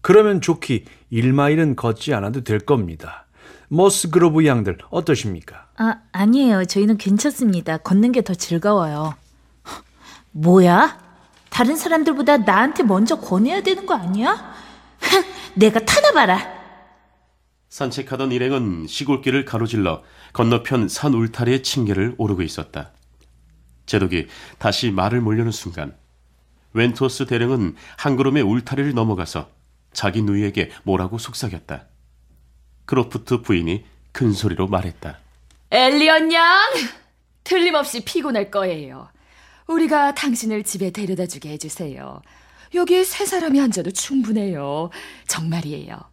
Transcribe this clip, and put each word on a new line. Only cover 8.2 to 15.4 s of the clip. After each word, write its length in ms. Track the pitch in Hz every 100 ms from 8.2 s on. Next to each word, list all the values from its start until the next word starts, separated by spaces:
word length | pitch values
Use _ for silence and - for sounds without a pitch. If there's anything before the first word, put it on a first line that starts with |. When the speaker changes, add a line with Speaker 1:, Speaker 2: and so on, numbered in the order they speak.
Speaker 2:
더 120 | 185
즐거워요. 840 | 175 - 170 202 208 160 147 156 151 _ _ _ _ - - _ _ - - _
뭐야? 680 | 151 160 185 180 180 302 - - _ _ _ _
다른 260 | - 240 311
사람들보다 640 | 339 320 311 277 269 285
나한테 440 | 208 190 226 320
먼저 360 | 254 190 226 220
권해야 440 | - 185 233 381
되는 220 | 381 381 392
거 100 | 285
아니야? 580 | 175 196 262 440 - - - - _ _
<laughs> 540 | - 381 - -